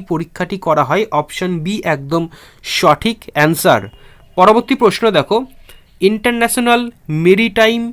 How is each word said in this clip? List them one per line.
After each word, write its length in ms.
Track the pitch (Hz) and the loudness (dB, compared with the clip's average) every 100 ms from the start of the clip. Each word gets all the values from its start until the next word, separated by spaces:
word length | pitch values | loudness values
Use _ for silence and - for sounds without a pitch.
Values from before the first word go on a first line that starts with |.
| 190 | -4
পরীক্ষাটি 460 | 160 165 - 175 196 165 | -6 -6 -8 -8 -6 -2
করা 180 | 151 135 | 0 0
হয়, 160 | 180 - | -2 -2
অপশন 380 | 147 147 - 185 170 | -4 -4 -6 -6 -4
বি 100 | 165 208 180 | -6 -6 -4
একদম 280 | 143 139 165 165 - - _ - - | -4 -2 -4 -4 -10 -20 _ -10 0
সঠিক 420 | 170 147 226 226 - | 2 2 -2 -6 -6
অ্যান্সার। 480 | 151 156 160 180 117 95 - - - - - | 0 0 2 2 2 0 -14 -20 -20 -8 2
পরবর্তী 380 | 196 220 226 262 | 4 4 0 0
প্রশ্ন 220 | 220 - 226 170 | 0 2 0 0
দেখো, 180 | - 220 262 - - - _ - 190 | 0 -2 -4 -12 -20 -20 _ -2 0
ইন্টারন্যাশনাল 720 | 214 247 233 233 254 240 240 240 - - 156 | 0 -2 -2 -2 0 2 2 0 -10 -6 0
মেরিটাইম 580 | 170 196 226 226 220 233 233 | 2 4 2 2 2 0 -6